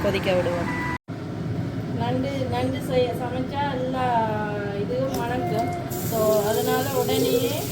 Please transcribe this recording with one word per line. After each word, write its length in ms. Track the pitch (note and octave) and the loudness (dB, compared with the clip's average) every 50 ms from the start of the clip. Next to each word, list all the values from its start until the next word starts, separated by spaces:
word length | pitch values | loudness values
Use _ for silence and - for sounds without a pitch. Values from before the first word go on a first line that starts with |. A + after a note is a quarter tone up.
| - | 0
கொதிக்க 280 | G3+ F#3+ F#3+ - F#3+ | 0 0 2 2 2
விடுவோம். 380 | F#3 F3+ F3 E3 F3 F3 E3+ D#3+ E3 - - - - - _ - - - - - - - - - - - - - - - - - - - | 2 4 4 2 0 0 0 0 -2 -2 -2 -2 -4 -4 _ -8 -10 -8 -6 -6 -6 -6 -4 -4 -2 -2 -2 -4 -4 -4 -4 -4 -2 -2
நண்டு, 300 | A#3 A#3+ B3 B3+ C4 C#4 C#4 C4+ C4 A3 | 0 0 0 0 0 -2 -2 -2 -2 0
நண்டு 300 | A3+ B3 B3+ C4 C4+ C4 - - | 0 0 0 0 -2 -2 -2 0
செய்ய, 260 | C4 B3 B3 A#3+ A#3+ | 2 2 2 2 0
சமைச்சா 580 | B3 A#3+ A#3+ B3+ C4 C4 B3+ C#4 C#4 C#4+ C#4+ | -2 -2 -2 -2 -2 -4 -2 -2 -2 -2 -2
எல்லா 340 | C4 B3+ B3+ B3+ C4 B3+ B3+ B3 A#3+ A3+ A3+ A3 G#3+ G#3+ G#3+ G#3 G#3 G#3 G3+ G3+ G3+ G3+ | 0 -2 -2 -2 -2 0 0 2 4 2 2 2 0 -2 -2 -2 -2 -2 -2 -4 -2 -2
இதுவும் 380 | G3+ G3+ B3 B3+ C4 C4+ C4 - | -2 -2 0 0 0 0 0 -2
மணக்கும். 520 | A#3+ A#3 A#3+ B3+ B3+ C4 C4+ - F4 F4 - - - - - - - - | -2 0 0 0 0 0 0 0 0 0 -2 -4 -4 -4 -4 -2 -2 -2
So, 340 | - A3+ A3 G#3+ G#3+ G#3+ G#3 G#3 | 0 2 4 4 4 4 4 2
அதனால 420 | A3 A#3+ A#3+ B3+ - B3 B3+ - - | 2 2 2 2 2 2 0 0 0
உடனேயே 680 | B3+ B3 - - - - - - - - A#3+ D4 D#4 - - | 0 2 2 2 2 2 4 4 2 2 2 0 0 -2 -4